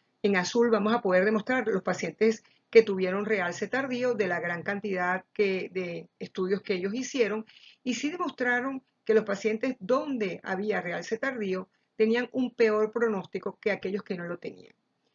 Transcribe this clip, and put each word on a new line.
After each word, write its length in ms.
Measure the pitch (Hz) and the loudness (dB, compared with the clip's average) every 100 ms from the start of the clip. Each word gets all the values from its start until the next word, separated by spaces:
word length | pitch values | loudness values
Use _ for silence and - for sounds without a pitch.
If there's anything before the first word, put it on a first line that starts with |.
| _ - | _ -2
en 140 | 202 190 | 2 2
azul 340 | 175 233 233 | 2 2 4
vamos 240 | 214 208 | 4 2
a 60 | 240 | 2
poder 240 | 196 185 | 4 4
demostrar 420 | 202 214 - 254 214 | 4 0 0 -2 0
los 160 | 190 | -2
pacientes 600 | - 170 170 - 220 220 _ _ _ | -2 -4 -4 2 2 2 _ _ _
que 140 | 226 | 8
tuvieron 420 | 220 185 185 196 | 8 0 0 0
realce 440 | 208 208 175 175 202 | -2 -2 -2 -4 -4
tardío 440 | 247 269 247 247 | -2 -2 -2 -2
de 160 | 214 185 | 0 0
la 120 | 175 | 0
gran 220 | 175 170 | -2 -4
cantidad 640 | 202 202 208 180 180 185 - | -4 -6 -4 -2 -2 -2 -6
que, 380 | - 196 185 170 | -2 0 0 -4
de 360 | 185 180 170 170 - | -6 -6 -8 -12 -14
estudios 420 | 185 - 185 196 | -12 -4 -2 -2
que 140 | - | -2
ellos 180 | 185 196 | -4 -2
hicieron, 520 | 240 254 269 208 214 - - - - | -6 -6 0 0 0 -8 -20 -20 -10
y 120 | 254 | -6
sí 160 | 226 294 | -4 -4
demostraron 720 | 349 320 - 247 247 269 269 _ _ | -4 -6 -2 0 0 -2 -8 _ _
que 100 | - | 2
los 100 | 214 | 2
pacientes 520 | 214 196 214 220 262 254 | 2 -2 -2 -2 -4 -4
donde 600 | 190 262 302 247 190 165 | -2 -2 0 -4 -4 -6
había 400 | - 185 214 185 | -6 -4 -2 -2
realce 340 | 175 170 170 220 | -2 -6 -6 -4
tardío 520 | 269 254 196 185 185 _ _ - | -4 -4 -4 -4 -6 _ _ 0
tenían 320 | 220 240 247 | 2 2 0
un 220 | 262 247 | -2 -4
peor 380 | - 226 214 220 | 2 2 4 0
pronóstico 640 | 226 226 196 185 190 196 - | 0 0 -2 -4 -6 -8 -4
que 140 | 214 | -4
aquellos 300 | 190 190 196 | -2 -4 -6
que 140 | - 180 | -6 -8
no 80 | |
lo 120 | 170 156 | -6 -8
tenían. 360 | - 90 - _ _ _ _ | -10 -14 -20 _ _ _ _